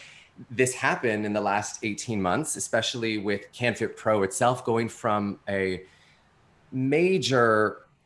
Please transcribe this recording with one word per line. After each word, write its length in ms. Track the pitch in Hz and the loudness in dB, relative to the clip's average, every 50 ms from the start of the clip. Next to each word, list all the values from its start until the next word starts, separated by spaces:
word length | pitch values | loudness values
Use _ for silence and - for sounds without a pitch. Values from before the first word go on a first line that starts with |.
| - - - - - _ _ - 127 - | -20 -20 -20 -20 -20 _ _ -20 -18 -12
this 240 | 123 107 127 127 - | 0 0 0 0 0
happen 500 | - - 139 175 175 - 120 107 107 107 | -2 -2 -2 -2 0 0 -2 0 0 -2
in 100 | 104 104 | -2 -2
the 80 | 104 | 0
last 380 | 101 101 98 104 107 - - - - | 0 0 0 0 -2 -4 -10 -8 -6
eighteen 360 | 110 101 - - - 113 104 | -6 -6 -6 -6 -4 -4 0
months, 340 | 95 90 90 120 156 - - | 0 2 0 0 -2 -4 -6
especially 640 | - - - - 113 113 - - 123 113 113 110 107 | -8 -6 -2 -2 0 0 0 -4 -4 -2 -2 -2 -2
with 320 | 98 104 101 101 - - - | -2 -2 -2 -4 -4 -12 -8
Can 220 | - 123 120 107 | -2 -2 0 0
Fit 200 | - 117 101 - | 0 -4 -4 -4
Pro 280 | - - 110 110 104 98 | -4 0 2 2 4 2
itself 420 | 95 - - 123 120 127 127 - | 0 0 2 2 2 2 0 -2
going 240 | - 113 113 117 113 | 0 0 0 0 -2
from 500 | - - - 117 104 104 101 101 98 - _ - | -6 -4 -2 0 0 0 0 -2 -6 -8 _ -6
a 360 | 101 98 95 92 92 90 - - _ _ _ _ _ _ _ _ _ _ _ _ _ _ _ _ | -2 -2 -2 -2 -2 -6 -8 -14 _ _ _ _ _ _ _ _ _ _ _ _ _ _ _ _
major 1120 | - 131 131 135 143 156 175 185 190 185 127 120 135 123 120 113 110 107 107 104 - - - _ _ _ _ | -4 -2 0 2 2 2 4 4 2 2 2 2 4 6 6 6 6 4 4 2 0 -4 -16 _ _ _ _